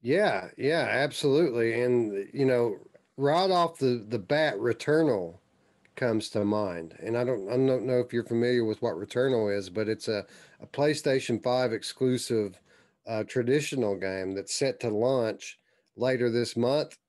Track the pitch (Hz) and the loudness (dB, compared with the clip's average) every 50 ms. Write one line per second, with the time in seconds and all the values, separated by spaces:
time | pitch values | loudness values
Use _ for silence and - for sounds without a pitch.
0 | - 117 139 185 214 190 117 95 92 82 - - 117 139 156 170 135 110 107 123 | 0 2 2 2 2 2 0 -2 -4 -8 -10 -4 -2 0 0 2 0 0 0 0
1 | 139 147 - - - 147 135 151 175 151 117 120 117 113 113 117 123 123 123 120 | 0 -2 -2 -2 0 2 4 4 4 2 2 2 2 2 2 2 2 2 2 2
2 | 117 107 101 98 101 - - 135 139 131 127 123 120 117 98 - - - _ - | 2 0 -2 -6 -8 -8 -2 0 2 2 4 4 2 0 -2 -6 -10 -20 _ -20
3 | _ _ _ - 135 143 147 170 190 196 185 175 170 165 165 - 135 131 123 120 | _ _ _ -2 0 2 2 2 2 2 4 2 2 0 0 0 0 0 0 0
4 | 104 107 117 117 92 - 143 151 156 147 107 98 113 120 113 - - - 147 156 | -4 -6 -6 -6 -2 0 0 2 2 0 0 0 0 0 -2 0 0 2 4 4
5 | 165 151 120 101 90 82 85 - _ _ _ _ _ _ _ _ _ _ _ - | 4 4 2 0 -2 -6 -10 -16 _ _ _ _ _ _ _ _ _ _ _ -2
6 | 131 123 113 110 104 - - 110 104 104 104 107 107 95 87 85 82 82 - - | -2 0 0 0 -2 -2 -2 0 0 2 2 0 0 -2 -4 -6 -8 -10 -14 -12
7 | - 104 113 120 123 135 131 110 95 98 120 127 131 131 131 127 101 131 127 123 | -8 -4 -2 -2 0 -2 -2 -4 -4 -2 0 2 2 4 2 2 0 0 0 0
8 | 123 123 - 117 110 - 120 117 117 123 123 123 113 110 107 - - 117 90 80 | 0 0 -2 -4 -2 0 0 0 2 2 2 2 2 0 -2 -2 -2 -4 -4 -4
9 | 101 - - 123 127 135 131 117 110 104 101 101 95 92 87 104 107 104 110 107 | -8 -6 0 0 2 2 2 2 2 0 0 -2 -4 -6 -4 -4 -2 -2 -2 -4
10 | - - 110 104 95 - - - - - - _ - - - - 143 151 151 147 | -2 -4 -4 -4 -4 -8 -16 -20 -20 -20 -20 _ -20 -12 -4 0 0 0 0 0
11 | - 151 135 135 - - 120 107 - 127 123 127 127 123 110 104 - - - - | 0 0 0 0 0 0 -4 -2 0 0 0 2 2 0 -2 -4 -6 -8 -6 -2
12 | 131 127 127 120 - - 123 110 107 98 92 - _ _ _ _ _ _ _ _ | 0 0 0 0 -2 0 0 0 0 -2 -6 -12 _ _ _ _ _ _ _ _
13 | _ - 113 110 107 - - 131 120 117 131 151 143 - 151 135 120 104 101 95 | _ -6 -6 -6 -4 -2 -2 -2 0 2 2 0 0 -2 -2 -2 0 0 -2 -2
14 | 92 95 95 95 95 95 95 98 95 - - - 143 135 123 - - 117 107 104 | -4 -4 -4 -4 -4 -4 -6 -6 -6 -6 -4 -2 -2 -2 -2 -2 -4 -2 0 0
15 | 113 127 135 131 117 110 104 - - - - _ _ _ _ _ _ _ _ 104 | 2 2 2 2 0 -2 -4 -6 -12 -18 -18 _ _ _ _ _ _ _ _ -4
16 | 117 131 131 123 123 120 113 120 120 110 - 117 117 123 135 151 147 - - _ | -2 0 0 2 0 2 2 0 -2 -2 -2 0 0 2 2 0 -2 -4 -8 _
17 | _ | _